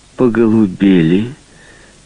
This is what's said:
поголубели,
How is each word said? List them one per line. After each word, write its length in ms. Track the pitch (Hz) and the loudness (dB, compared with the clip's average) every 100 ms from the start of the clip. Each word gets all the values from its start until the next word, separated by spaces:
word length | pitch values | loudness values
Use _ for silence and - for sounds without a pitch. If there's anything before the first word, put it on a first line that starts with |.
| _ - | _ -2
поголубели, 1200 | 127 110 113 110 101 90 98 92 80 95 120 147 _ - - - - _ | -2 0 0 0 0 0 0 2 2 0 -4 -12 _ -20 -20 -20 -20 _